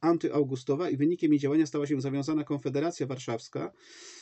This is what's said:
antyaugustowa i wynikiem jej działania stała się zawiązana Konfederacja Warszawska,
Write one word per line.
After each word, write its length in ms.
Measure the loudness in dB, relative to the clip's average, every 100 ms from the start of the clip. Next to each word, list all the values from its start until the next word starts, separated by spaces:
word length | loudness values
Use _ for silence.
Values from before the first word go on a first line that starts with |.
antyaugustowa 880 | 2 2 2 0 0 -2 -2 -2 0
i 80 | 2
wynikiem 340 | 2 2 4
jej 80 | 4
działania 260 | 4 2 2
stała 220 | 0 0
się 140 | 0
zawiązana 420 | 0 -2 0 -2
Konfederacja 640 | -2 -4 -2 -2 -2 -2 -6
Warszawska, 640 | -6 -4 -6 -6 -8 -8 _ -20 -20 -20 -20